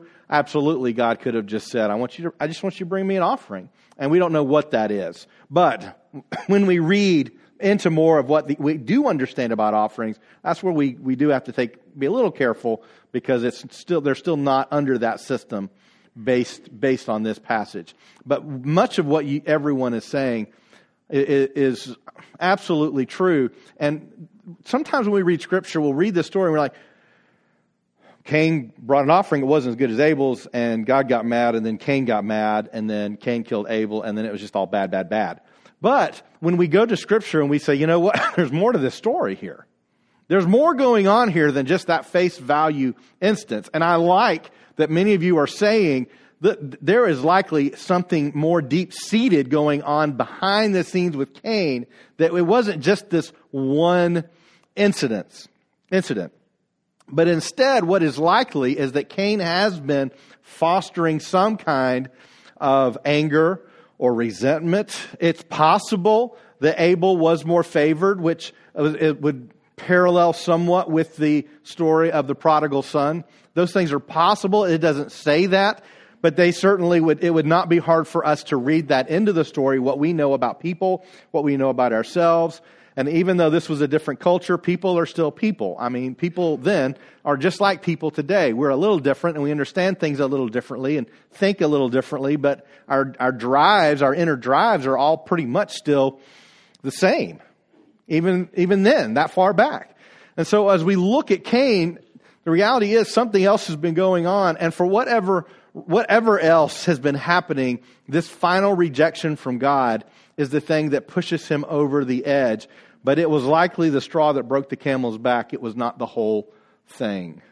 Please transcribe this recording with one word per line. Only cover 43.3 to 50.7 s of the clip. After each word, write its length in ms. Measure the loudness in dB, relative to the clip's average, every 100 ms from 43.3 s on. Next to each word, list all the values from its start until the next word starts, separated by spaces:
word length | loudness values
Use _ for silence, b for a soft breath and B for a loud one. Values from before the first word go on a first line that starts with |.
| -2 -6 -10 -6
And 100 | -2
I 120 | 2 2
like 540 | 4 4 2 0 -8 b b -4
that 120 | 0
many 240 | 2 2
of 80 | 2
you 140 | 2 2
are 100 | 0
saying 600 | 0 0 2 2 0 -4 b b b
that 440 | -2 -2 -8 -6 0
there 220 | 2 2
is 140 | 2
likely 520 | 2 2 2 0 -2 -4
something 560 | -2 -2 0 -2 -2
more 280 | -2 0 0
deep-seated 880 | 0 -2 -2 -10 -2 0 2 2 2
going 320 | 0 2 0
on 300 | -2 0 0
behind 600 | -2 -6 -4 -2 0 2